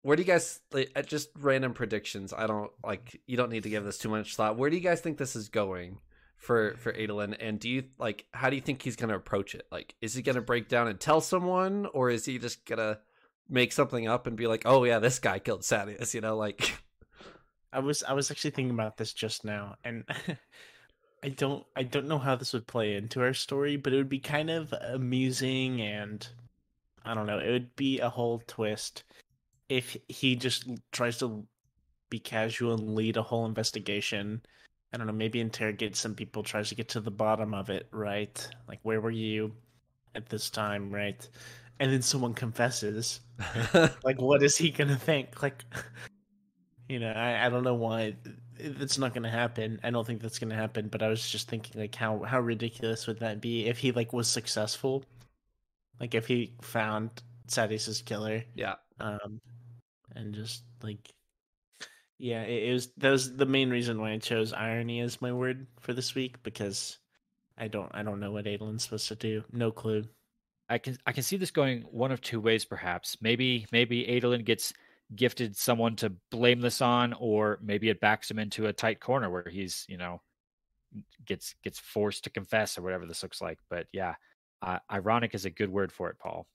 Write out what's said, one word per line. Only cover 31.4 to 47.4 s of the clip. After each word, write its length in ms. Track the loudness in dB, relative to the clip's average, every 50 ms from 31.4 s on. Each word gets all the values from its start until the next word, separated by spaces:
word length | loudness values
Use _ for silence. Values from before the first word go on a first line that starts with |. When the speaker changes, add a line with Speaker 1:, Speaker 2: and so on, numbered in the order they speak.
| -12 _ _ _ _ _ _ _ _ _ _ _ _ _
Speaker 2:
be 100 | -8 -8
casual 540 | -8 -4 0 0 0 0 0 0 0 2 2
and 200 | 0 0 0 0
lead 200 | 2 2 2 2
a 40 | 0
whole 240 | 0 0 0 0 0
investigation. 960 | 0 0 0 -2 -2 -2 -2 -4 -2 -2 0 0 -2 -2 -2 -2 -4 -6 -6 -8 _ _ -20 -20 -20 _ _ _ _ -8
I 40 |
don't 100 | -4 -4
know, 60 | -2 -2
maybe 260 | 0 0 0 0 0
interrogate 560 | 0 -2 -2 0 -2 -2 0 -2 -4 -4 -2
some 180 | -4 -4 -4 -6
people, 280 | -6 -10 -8 -6 -8 -6
tries 240 | -2 -2 -2 -2 -2
to 60 | -4
get 140 | -6 -8 -4
to 100 | -4 -4
the 120 | -4 -4
bottom 420 | -2 0 2 2 4 2 2 -2 -2
of 160 | -4 -4 -4
it, 180 | -4 -6 -6 -8
right? 580 | -8 -6 -4 -2 -2 -4 -4 -6 -8 -12 -12 -12 -14 -18 -16
Like, 120 | -16 -16 -8 -2
"Where 160 | 0 0 0
were 100 | 0 0
you 420 | -2 -2 -2 0 0 0 0 -2 -4 -10 _ _ _ _ _ _ _ _ _ _ _
at 120 | -12 -8 -6
this 200 | -6 -6 -6 -4
time?" 420 | -4 -2 -2 0 -2 -2 -4 -4
right? 340 | -4 -2 -2 -4 -4 -8 -14 -20 -20 -20 -20 -18 -18 -20 -20 -20 -4 -2
And 120 | 2 2
then 100 | 2 2
someone 320 | 2 2 2 2 0 0 -2
confesses. 880 | -2 -4 -4 2 2 2 2 2 -2 -4 -2 -2 -2 -4 -4 -6 -8 -12 -18 -10 -8
Speaker 1:
<laughs> 340 | -8 -4 -2 -2 0 6 8 8 8 8 4 2 0
Speaker 2:
Like, 160 | 0 2 4
what 220 | 6 6 8 8 8
is 120 | 6 6
he 120 | 4 2 2
gonna 260 | 2 2 2 4 2
think? 440 | 2 4 2 2 2 0 -4 -6 -2
Like, 220 | -2 -2 -2 -4 -18 -12 -12 -12 -12 -12 -16 -16 -18 -18 _ _ _
<laughs> 640 | _ _ _ _ _ _ _ _ _ _ _ -10 -6
you 100 | -4 -2
know, 120 | -2 -2
I, 340 | 0 0 2 2 4 4